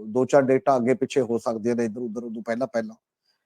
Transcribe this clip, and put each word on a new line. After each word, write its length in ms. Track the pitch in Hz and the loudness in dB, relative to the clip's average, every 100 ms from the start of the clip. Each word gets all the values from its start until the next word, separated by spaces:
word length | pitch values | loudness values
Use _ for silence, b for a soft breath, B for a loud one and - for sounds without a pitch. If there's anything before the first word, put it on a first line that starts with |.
| 107 | -4
ਦੋ 180 | 117 | 0
ਚਾਰ 180 | 127 143 | 4 4
ਡੇਟਾਂ 340 | 131 131 - 131 | 4 2 4 2
ਅੱਗੇ 180 | 117 | 2
ਪਿੱਛੇ 260 | 123 123 143 | 0 0 0
ਹੋ 180 | 113 117 | 0 -2
ਸਕਦੀਆਂ 380 | 123 113 113 120 | -2 -2 -2 0
ਨੇ, 80 | |
ਇੱਧਰ 160 | 113 113 | -2 -4
ਉੱਧਰ, 240 | 120 110 | -8 -8
ਉਦੋਂ 180 | 117 113 | -10 -10
ਪਹਿਲਾਂ 240 | 107 117 131 | -6 -4 -2
ਪਹਿਲਾਂ। 300 | 117 110 113 _ _ _ _ | -4 -6 -12 _ _ _ _